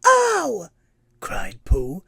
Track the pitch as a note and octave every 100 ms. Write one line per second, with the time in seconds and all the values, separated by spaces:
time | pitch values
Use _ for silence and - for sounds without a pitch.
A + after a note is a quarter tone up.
0 | B4+ B4+ A#4+ G#4+ D#4 A3 E3+ _ _ _
1 | _ _ - - - - - C3+ B2+ E3